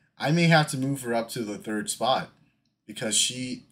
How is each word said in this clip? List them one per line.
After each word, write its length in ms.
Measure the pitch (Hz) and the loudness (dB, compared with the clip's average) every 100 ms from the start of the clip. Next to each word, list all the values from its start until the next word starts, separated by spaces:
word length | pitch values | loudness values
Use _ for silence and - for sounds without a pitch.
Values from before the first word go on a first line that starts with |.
| _ - | _ -4
I 120 | 135 | 0
may 140 | 165 | 4
have 240 | 165 160 151 | 6 6 4
to 100 | 135 | 0
move 240 | 135 139 | -2 -4
her 120 | 123 | -2
up 140 | 117 113 | -2 -2
to 120 | 127 | -6
the 160 | 107 98 | -6 -8
third 320 | 113 107 104 | -6 -6 -4
spot 400 | - 113 131 - _ _ _ _ _ - | -2 0 0 -2 _ _ _ _ _ -18
because 300 | 107 117 107 | -8 -2 0
she, 480 | - 123 127 123 - | 0 -2 -6 -8 -12